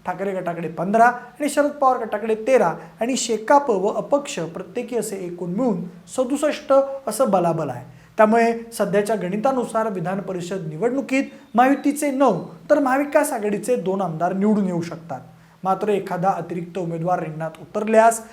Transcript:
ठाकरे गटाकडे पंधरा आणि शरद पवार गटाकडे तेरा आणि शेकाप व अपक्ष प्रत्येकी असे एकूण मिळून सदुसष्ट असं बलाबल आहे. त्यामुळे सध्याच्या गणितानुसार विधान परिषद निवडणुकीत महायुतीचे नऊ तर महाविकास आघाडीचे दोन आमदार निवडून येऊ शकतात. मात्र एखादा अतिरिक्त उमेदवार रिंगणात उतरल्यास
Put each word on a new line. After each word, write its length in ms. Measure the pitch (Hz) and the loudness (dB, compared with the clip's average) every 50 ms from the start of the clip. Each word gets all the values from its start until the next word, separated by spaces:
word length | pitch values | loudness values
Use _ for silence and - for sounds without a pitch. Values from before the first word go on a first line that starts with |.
| _ | _
ठाकरे 260 | 185 180 170 196 202 | -8 -6 -4 -6 -4
गटाकडे 360 | 190 185 175 175 170 170 170 156 | -4 -4 -4 -6 -6 -6 -8 -8
पंधरा 380 | 165 - 175 196 208 226 233 | -6 -6 -4 0 4 6 6
आणि 440 | 240 240 - - - - - 294 285 | 6 4 0 -6 -16 -8 -4 -4 -2
शरद 200 | - 294 285 285 | 0 0 0 0
पवार 280 | - - 277 262 254 233 | 0 2 2 2 2 2
गटाकडे 380 | 233 208 226 208 220 220 220 | -2 -4 -4 -4 -2 -2 -2
तेरा 380 | 214 220 254 262 233 196 165 160 160 - - - - | -2 2 2 4 4 4 2 0 -4 -10 -16 -8 -6
आणि 160 | 226 247 262 - | -4 -4 -2 -2
शेकाप 520 | - - 220 214 220 - 294 285 277 - | -2 -2 -4 -4 2 4 4 4 4 2
व 180 | 214 185 185 214 | 0 0 0 0
अपक्ष 520 | - 214 180 - 277 285 277 - - 185 | -2 -2 -2 0 0 0 0 -4 -6 -6
प्रत्येकी 580 | 160 175 170 180 180 - - 240 226 220 247 226 | -8 -8 -8 -12 -14 -8 -8 -8 -6 -4 -4 -4
असे 180 | 214 - 190 | -4 -4 -6
एकूण 340 | 196 180 170 175 - 185 175 | -8 -8 -10 -8 -8 -8 -6
मिळून 340 | 180 214 262 240 190 170 175 - - - - - - 254 | -2 0 0 0 0 -2 -4 -8 -12 -16 -20 -8 -4 -2
सदुसष्ट 560 | 262 240 285 285 302 294 - - - - 269 269 269 277 - - - 226 | -2 0 0 0 0 -2 -2 -4 0 4 4 4 4 2 -2 -6 -6 -6
असं 220 | 208 - 269 214 | -2 0 2 2
बलाबल 400 | 196 180 170 170 160 151 156 139 | 4 2 2 2 0 0 -4 -4
आहे. 160 | 123 120 - - - - - - _ - | -6 -10 -12 -16 -20 -20 -20 -8 _ 4
त्यामुळे 360 | 220 214 226 233 226 233 233 233 226 - - - | 4 6 6 4 4 4 2 -2 -6 -10 -4 -2
सध्याच्या 380 | 202 185 180 208 208 208 226 | -2 2 2 2 2 2 0
गणितानुसार 760 | 196 180 180 202 214 214 269 269 247 226 - - 220 220 226 | -2 -2 -2 -4 0 0 0 0 0 -2 -2 -2 -2 -2 -2
विधान 300 | 190 185 160 180 196 202 | -4 -4 -4 -4 -4 -4
परिषद 480 | - 196 180 175 175 175 196 185 165 156 | -6 -6 -6 -8 -6 -6 -8 -6 -6 -8
निवडणुकीत 560 | 151 156 208 240 254 277 226 - 262 277 269 - - - - - - | -6 -2 -2 -2 0 -2 -2 0 0 0 0 -2 -8 -16 -18 -2 2
महायुतीचे 560 | 226 254 269 277 277 - 285 277 - 294 285 | 4 4 4 4 2 2 0 0 0 -2 -2
नऊ 280 | 254 269 277 240 185 156 - - - - - - | 2 2 4 4 2 0 -4 -8 -14 -18 0 2
तर 100 | 294 294 | 2 4
महाविकास 540 | 277 254 262 277 294 285 - 302 285 - 247 | 4 2 2 0 0 2 2 2 2 2 -2
आघाडीचे 420 | 226 202 208 202 190 - 254 247 | -2 -2 -2 -2 -2 -2 -2 -2
दोन 260 | 202 170 190 190 196 | 0 0 -2 -2 -2
आमदार 320 | 190 170 156 156 170 185 190 | -2 -4 -2 -2 -2 -2 0
निवडून 320 | 190 196 214 214 208 190 | 0 2 2 4 2 2
येऊ 160 | 180 175 165 | 0 0 -2
शकतात. 380 | 160 - 160 - - - 135 127 - - - - - _ _ _ - | -4 -4 -8 -12 -12 -12 -12 -12 -12 -18 -20 -20 -20 _ _ _ -2
मात्र 260 | 190 190 185 214 214 | -2 0 0 0 0
एखादा 400 | 202 196 - - - 175 175 196 | 0 0 -2 -4 -4 0 0 0
अतिरिक्त 480 | 185 175 165 - 175 180 170 - - 196 | 0 -2 -4 -6 -8 -8 -8 -8 -8 -6
उमेदवार 420 | 175 170 170 165 165 180 180 - | -6 -6 -4 -4 -2 -2 -2 -2
रिंगणात 320 | 160 156 151 156 160 160 - - | -2 -6 -8 -8 -8 -10 -10 -12
उतरल्यास 600 | 151 - - 214 214 214 220 220 226 233 226 - - - | -18 -8 -6 -4 -2 4 6 6 8 6 4 2 -4 -12